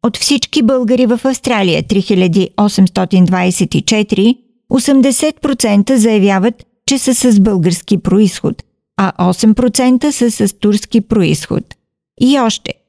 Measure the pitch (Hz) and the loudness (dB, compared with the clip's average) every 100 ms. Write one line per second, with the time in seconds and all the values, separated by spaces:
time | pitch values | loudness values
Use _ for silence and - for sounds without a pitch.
0 | 240 - - 285 - - 233 262 233 247 | -4 -4 -2 -2 -2 0 0 0 0 2
1 | 247 233 262 254 - 226 190 156 - 196 | 2 0 -2 -4 -4 -2 0 -2 -2 -2
2 | 185 190 185 170 185 - 208 - 190 - | 0 0 2 0 -2 0 -2 2 0 0
3 | 185 190 180 185 180 180 175 151 - 220 | -2 2 2 2 -2 -2 -2 -2 -2 -2
4 | 208 196 208 254 _ _ _ 262 240 269 | -2 0 0 0 _ _ _ -4 0 2
5 | 269 247 302 - 294 262 226 202 202 262 | 2 0 -4 -4 -6 -2 0 0 2 2
6 | 220 214 196 190 208 240 - _ - 277 | 2 2 2 2 -2 -4 -18 _ -4 -2
7 | 262 254 254 208 196 196 170 175 - 196 | 0 0 2 4 2 2 0 -2 -2 -4
8 | - 185 208 - - - - _ _ - | 0 2 0 0 -8 -8 -16 _ _ -4
9 | 190 - 180 180 220 220 247 - 254 254 | -4 -2 -2 2 2 2 0 0 2 2
10 | 302 - 240 220 202 - 208 208 - 226 | 0 0 -2 0 -4 -2 -2 -2 -2 -2
11 | 208 220 165 151 - - - - _ _ | 0 0 0 -2 -4 -8 -8 -20 _ _
12 | _ _ 247 277 233 - - - | _ _ 0 2 0 -4 -10 -14